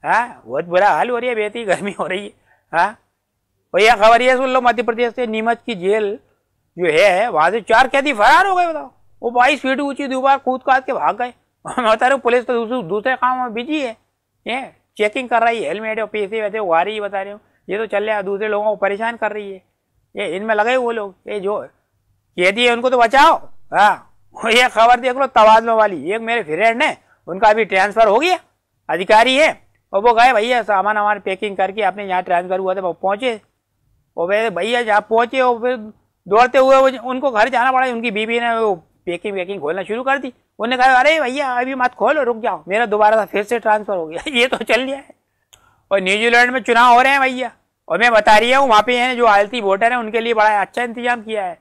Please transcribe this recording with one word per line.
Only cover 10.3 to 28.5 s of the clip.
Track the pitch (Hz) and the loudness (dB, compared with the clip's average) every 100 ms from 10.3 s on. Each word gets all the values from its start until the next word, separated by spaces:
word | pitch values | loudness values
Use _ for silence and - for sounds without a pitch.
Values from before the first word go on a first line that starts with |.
| 269 | 0
कूद | 262 254 | 0 -4
काद | 269 269 | 0 0
के | 262 | 0
भाग | 247 247 208 | -2 -2 -2
गए। | 247 | -6
<laughs> | - _ _ - | -10 _ _ -10
मैं | - 226 | -4 0
बता | 220 247 | 2 2
रहा | |
हूँ, | 269 | 2
पुलिस | 240 240 240 | 2 0 0
तो | |
दूसरे, | 240 226 254 170 | -4 -2 -6 -4
दूसरे | 202 233 254 | -4 -4 -2
काम | 247 254 | -2 -2
में | 247 | -6
busy | 214 247 302 | -8 -6 -6
है, | 262 220 _ _ _ _ - | -6 -10 _ _ _ _ -10
ये | 247 233 _ _ - | -10 -10 _ _ -4
checking | 208 240 247 | -2 -2 -2
कर | 233 | 0
रही | 233 233 | 0 0
है, | 147 | -4
helmet | 185 220 220 | -6 -6 -6
और | 214 | -6
पैसे | 220 196 220 | -6 -6 -4
वैसे | 208 214 | -6 -6
उगा | 202 165 | 0 0
रही | 185 | 0
है, | 214 | -4
बता | 202 196 | -8 -8
रहे | 196 | -10
हूँ। | 208 _ _ - | -14 _ _ -10
ये | 196 | -8
तो | 220 | -4
चल | 202 | -4
रहा | 214 214 | -2 -4
है, | |
दूसरे | 196 196 214 | -4 -6 -4
लोगों | 208 214 | -2 -2
को | 202 | -2
परेशान | 196 202 226 233 | -2 -2 -6 -4
कर | 214 | -6
रही | 214 202 | -6 -12
है, | 190 _ _ _ _ _ 196 | -16 _ _ _ _ _ -10
ये | 202 175 | -6 -6
इनमें | 220 | -2
लगे | 214 214 | 0 0
हुए | 254 240 | 0 -2
लोग। | 233 202 185 - | -6 -8 -14 -12
ये | 208 | -8
जो | 190 208 131 _ _ _ _ _ _ - | -6 -6 -8 _ _ _ _ _ _ -2
कैदी | 180 202 240 | -2 2 0
है | |
उनको | 233 254 | 0 0
तो | 247 | 2
बचाओ। | 233 269 311 311 - - - | 2 4 4 4 -4 -18 -6
हाँ, | 160 208 175 - _ _ - | 2 2 2 -8 _ _ -8
ये | 226 226 254 | 0 2 2
खबर | 214 226 240 | 4 4 4
देख | 254 247 | 2 -2
लो | 269 | 0
तबादलों | 220 220 220 226 220 | 4 6 6 4 2
वाली, | 214 175 139 | 2 0 -6
एक | 214 | -6
मेरे | 226 233 | -4 -4
friend | 165 156 226 226 | -4 0 0 2
है, | 294 - _ _ - | -2 -4 _ _ -14
उनका | 185 220 | 0 2
अभी | 214 | 2
transfer | 202 190 202 202 220 | 0 0 0 2 4
हो | 208 | 4
गया, | 330 359 _ | 2 -2 _